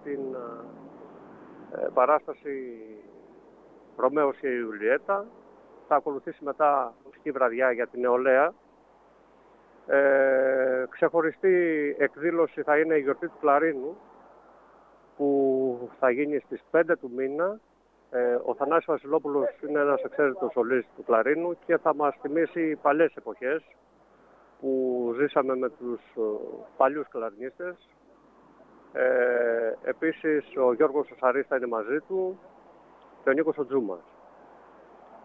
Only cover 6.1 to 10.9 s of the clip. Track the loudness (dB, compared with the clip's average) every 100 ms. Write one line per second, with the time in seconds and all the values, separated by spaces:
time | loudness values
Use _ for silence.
6.1 | -6 -10 -10 -8 0 2 2 -2 -8 -20
7.1 | -10 -8 0 0 2 2 2 -4 -2 2
8.1 | 2 4 4 4 0 -16 _ _ _ _
9.1 | _ _ _ -20 -20 -20 -16 0 2 4
10.1 | 4 4 2 2 2 0 -2 -4